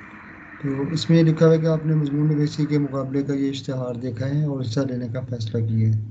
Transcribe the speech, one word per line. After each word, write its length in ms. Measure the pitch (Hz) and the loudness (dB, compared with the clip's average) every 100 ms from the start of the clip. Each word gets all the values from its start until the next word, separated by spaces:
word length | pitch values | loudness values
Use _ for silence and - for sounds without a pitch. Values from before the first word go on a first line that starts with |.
| - - - - - - | -18 -18 -20 -20 -20 -8
तो 340 | 139 135 143 | -4 -2 -2
इसमें 240 | 165 - 165 | -2 4 6
ये 60 | |
लिखा 240 | 160 156 160 | 6 6 6
हुआ 80 | |
है 60 | 160 | 6
कि 60 | 160 | 4
आपने 280 | 160 156 | 0 2
मजमून 380 | 156 143 147 151 | 0 2 2 2
नवीसी 340 | 147 147 - 147 | 2 0 -2 -2
के 120 | 147 | 0
मुकाबले 440 | 139 135 131 139 | 0 -4 -2 -2
का 120 | 135 | -2
ये 140 | 139 139 | -2 -2
इश्तिहार 480 | 135 - 131 123 120 | -4 -6 -6 -6 -6
देखा 300 | 127 110 131 | -6 -4 -2
है 220 | 147 151 | 0 0
और 140 | 135 | -2
हिस्सा 200 | 117 139 | -4 -2
लेने 260 | 135 123 123 | -2 -4 -6
का 120 | 127 | -6
फैसला 400 | 127 120 107 117 | -6 -6 -4 -2
किया 280 | 113 110 110 | 0 2 2
है। 140 | 110 - | 2 -2